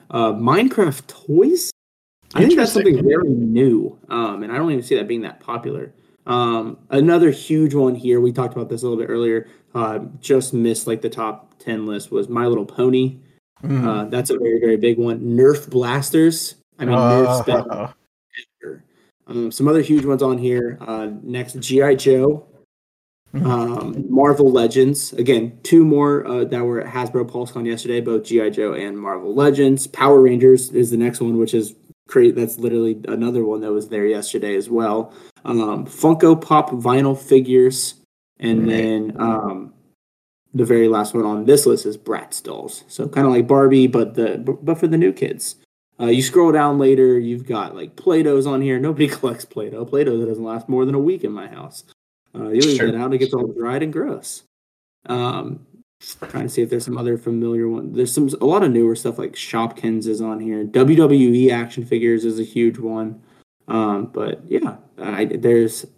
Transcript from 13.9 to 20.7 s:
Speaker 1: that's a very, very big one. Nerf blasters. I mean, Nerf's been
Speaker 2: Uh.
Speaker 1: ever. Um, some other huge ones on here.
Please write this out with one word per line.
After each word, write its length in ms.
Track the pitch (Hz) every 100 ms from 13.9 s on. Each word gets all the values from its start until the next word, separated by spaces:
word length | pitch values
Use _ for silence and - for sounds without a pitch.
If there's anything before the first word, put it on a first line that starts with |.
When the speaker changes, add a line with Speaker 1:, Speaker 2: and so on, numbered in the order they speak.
| 107 107
Speaker 1:
that's 200 | 123 127
a 80 | 127
very, 220 | 117 113
very 160 | 117 110
big 220 | 117 117
one. 240 | 120 117
Nerf 480 | 120 117 131 147 147
blasters. 840 | 127 120 135 135 160 165 160 - - _ _
I 60 | 123
mean, 100 | 123
Nerf's 480 | 120 123 127 127 113
been 100 | 123
Speaker 2:
Uh. 380 | 117 107 110 - _ _ _ - - _
Speaker 1:
ever. 200 | - 69 _ _ _ _ -
Um, 240 | 120 117
some 180 | - 139
other 120 | 160
huge 220 | 135 151 139
ones 160 | 135
on 160 | 135 127
here. 400 | 123 123 120